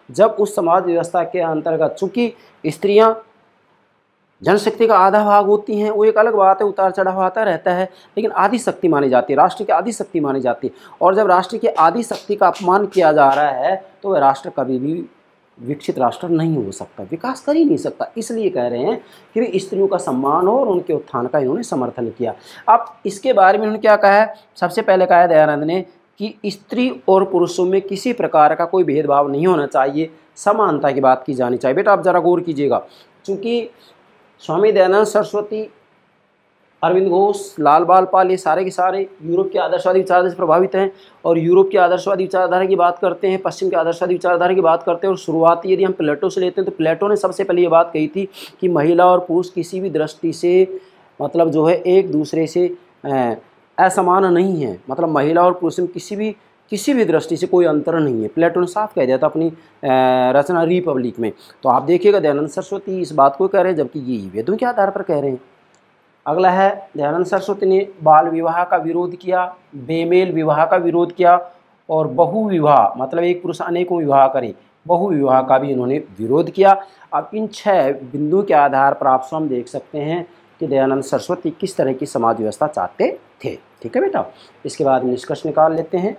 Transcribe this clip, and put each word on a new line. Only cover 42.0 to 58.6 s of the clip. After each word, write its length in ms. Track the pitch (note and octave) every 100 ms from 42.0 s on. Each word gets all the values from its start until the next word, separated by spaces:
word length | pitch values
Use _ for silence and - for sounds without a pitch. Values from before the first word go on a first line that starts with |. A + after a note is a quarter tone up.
| - F#3
विचारधारा 420 | F#3+ F#3 F3+ F3+ F#3+
की 100 | F#3+
बात 240 | F3 F3
करते 280 | F#3+ E3+ G3
हैं, 140 | F#3+
पश्चिम 280 | F#3 - F#3+
के 60 | E3+
आदर्शवादी 380 | E3 E3+ F3+
विचारधारा 400 | F3+ F3+ F3 F3+
की 80 | F#3
बात 220 | E3 E3+
करते 240 | F#3 E3+ G3
हैं। 40 |
और 60 | F3+
शुरुआती 560 | - D#3+ E3 E3+ F#3
यदि 100 | F3+
हम 80 | F#3+
प्लेटो 380 | F#3 D3+ D3 F#3
से 120 | F#3+
लेते 200 | F3+ F#3
हैं, 80 | F#3+
तो 60 | F#3+
प्लेटो 300 | D#3+ D#3+ G3+
ने 80 | G3+
सबसे 280 | - F3
पहले 180 | F#3+ F3
ये 60 | F3
बात 240 | E3 E3+
कही 140 | D#3+ D#3
थी 220 | F#3+ G3 - - -
कि 80 | F#3
महिला 380 | E3 D#3 F3 F3+
और 140 | F3+
पुरुष 300 | F3 E3+ F3+
किसी 300 | F3 D#3+ F#3
भी 100 | F#3+
दृष्टि 440 | D3+ D#3 - E3
से, 460 | D#3+ F3 F3+ F#3+ - - _ _ -
मतलब, 280 | C#3+ E3+ E3
जो 160 | D3+ D#3
है, 100 | F3
एक 360 | F3+ F#3 F#3
दूसरे 360 | D3+ D3 D#3+ D#3+
से, 280 | F3 F3+ F3 _ _ C#3
अ, 280 | C3+ A#2+ G#2+ _ _ _ -
असमान 460 | F#3 F#3+ F3+ F#3 F#3+
नहीं 380 | E3+ F#3+ E3+
है, 180 | B2+ F2+ -
मतलब, 200 | C3 E3
महिला 320 | D3 D3 E3+
और 120 | F3+
पुरुष 260 | F3+ E3+ F#3
में 80 | F3+
किसी 280 | F3+ - G3+
भी, 200 | G#3+ G#3 _ _ -
किसी 240 | G#3 D4
भी 120 | C4 F3+
दृष्टि 320 | D#3 D#3 E3
से 100 | F3+
कोई 180 | F3+ E3+
अंतर 340 | D3+ E3 E3
नहीं 220 | D3 A2+
है। 60 | G#2+
प्लेटो 320 | D#3+ E3+
ने 80 | F3+